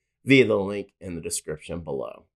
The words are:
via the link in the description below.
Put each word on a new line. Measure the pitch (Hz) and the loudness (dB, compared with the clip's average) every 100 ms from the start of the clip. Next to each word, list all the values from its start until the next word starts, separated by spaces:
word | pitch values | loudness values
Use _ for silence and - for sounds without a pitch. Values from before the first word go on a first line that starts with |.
| _ _ | _ _
via | 117 135 110 | 4 6 6
the | 104 | 2
link | 95 104 - _ | 0 -4 -8 _
in | 90 | -12
the | 85 | -10
description | 82 - - 78 - 82 | -8 -8 -8 -10 -8 -10
below. | 78 69 55 - _ | -8 -8 -8 -12 _